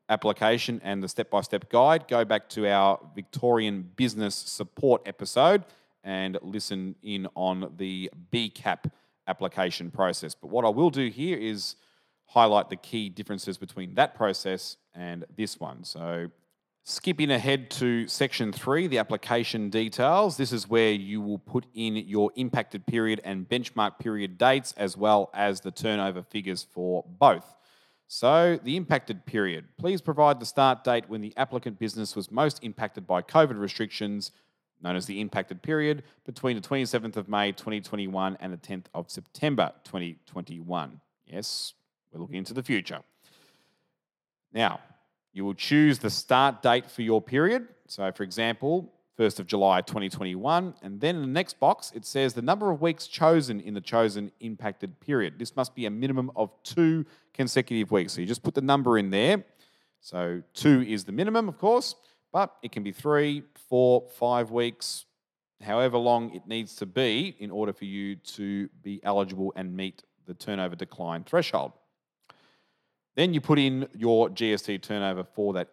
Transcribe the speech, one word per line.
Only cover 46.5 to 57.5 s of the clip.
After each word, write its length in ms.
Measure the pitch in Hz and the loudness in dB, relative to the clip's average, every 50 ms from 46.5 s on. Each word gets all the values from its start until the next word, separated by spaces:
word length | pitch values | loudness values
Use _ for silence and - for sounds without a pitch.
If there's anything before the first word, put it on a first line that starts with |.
| 123 107 | 2 2
date 300 | - 123 120 127 123 - | 4 4 4 4 2 -6
for 100 | - - | -8 -6
your 180 | 117 110 110 110 | 0 2 2 2
period. 480 | - - 127 139 160 190 233 262 240 240 _ _ _ | 2 0 0 2 2 2 2 0 -4 -8 _ _ _
So, 240 | _ - - 98 95 | _ -8 -4 -4 -4
for 100 | 92 - | -2 -4
example, 720 | 101 92 90 110 113 117 117 - 131 143 165 185 175 - _ _ _ _ _ | -8 -6 -4 -2 -2 -2 -2 -2 -2 -2 -2 -2 -4 -8 _ _ _ _ _
first 220 | - 113 104 - - | 2 2 2 2 -2
of 80 | 95 | -6
July 340 | - - 101 98 98 92 90 | -2 2 4 6 6 6 4
twenty 260 | 90 - - 110 98 | 2 -2 -6 -4 -4
twenty-one, 680 | 95 - - 98 92 90 92 107 143 165 175 185 180 - _ - | -4 -6 -6 -6 -6 -6 -4 0 2 2 2 0 -2 -10 _ -14
and 180 | 98 98 101 | -14 -8 -2
then 140 | 135 160 180 | -2 -2 -2
in 60 | 165 | -2
the 60 | 143 | -4
next 320 | 131 131 165 185 - - _ | -2 -2 -2 -2 -2 -2 _
box, 320 | 135 151 208 - - - - | 4 4 4 2 -4 -14 -14
it 100 | 117 104 | -12 -12
says 300 | - - - 170 131 117 | -4 0 0 0 0 0
the 80 | 120 120 | -2 0
number 260 | 143 185 208 208 202 | 0 0 2 2 -2
of 120 | 170 139 | 0 2
weeks 260 | 160 170 160 - - | 0 0 0 -2 -10
chosen 520 | - - - 160 160 170 160 143 123 110 101 | -14 -2 4 6 6 6 6 4 0 -6 -6
in 140 | - 101 104 | -6 -8 -8
the 80 | 101 | -8
chosen 500 | 87 - 117 117 113 110 98 104 104 98 _ _ | -6 0 4 4 4 4 2 -2 -8 -8 _ _
impacted 580 | 117 113 107 - 110 104 98 _ - 95 82 _ | -12 -12 -10 -6 -8 -8 -6 _ -10 -12 -12 _
period. 400 | _ - 147 127 101 80 73 80 | _ -2 0 0 0 -2 -4 -8
This 160 | 117 - _ | -12 -8 _
must 180 | 131 127 - _ | -4 -4 -4 _
be 140 | 127 120 | -6 -6
a 20 | 104 | -6
minimum 400 | 104 110 127 135 135 131 127 131 - | -4 -4 -4 -2 -2 -2 -4 -4 -2
of 160 | - 110 101 _ _ | -2 -2 -2 _ _
two 460 | _ - - 175 165 160 160 165 151 - _ _ _ _ _ | _ -4 2 4 4 4 4 2 -2 -6 _ _ _ _ _
consecutive 560 | - 135 117 | -4 -4 0